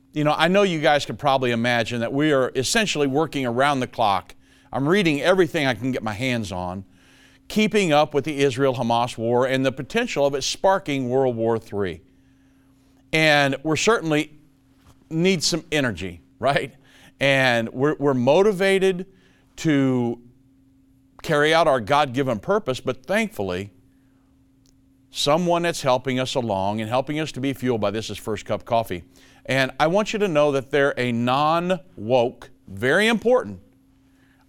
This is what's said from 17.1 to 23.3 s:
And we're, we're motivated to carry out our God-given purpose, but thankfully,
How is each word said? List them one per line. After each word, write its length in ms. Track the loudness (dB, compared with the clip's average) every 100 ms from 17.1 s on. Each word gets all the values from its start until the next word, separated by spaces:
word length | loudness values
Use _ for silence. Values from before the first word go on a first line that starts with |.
| -2
And 480 | 2 4 4 2 0
we're, 260 | -2 -2 0
we're 120 | 0
motivated 960 | 2 4 4 4 2 2 2 2 -2 -6 _ _ _ _ -6
to 640 | 0 2 2 2 -2 -4 -12 _ _ _ _ _ _ _ _ -12
carry 320 | -2 2 4
out 140 | 4 4
our 120 | 2
God-given 600 | 2 0 2 0 -2 -2
purpose, 400 | -2 -2 -2 -6
but 260 | -6 -6 -4
thankfully, 640 | -4 -2